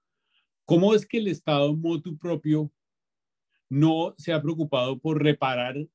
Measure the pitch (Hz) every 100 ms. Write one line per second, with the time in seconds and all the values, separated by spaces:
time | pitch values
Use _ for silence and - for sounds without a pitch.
0 | _ _ _ _ _ _ - 165 196 214
1 | 202 233 208 151 - 147 143 156 165 165
2 | 175 156 175 160 156 151 151 _ _ _
3 | _ _ _ _ _ _ - 135 160 160
4 | 175 - - 156 147 160 151 135 123 131
5 | 156 156 147 147 135 123 123 135 156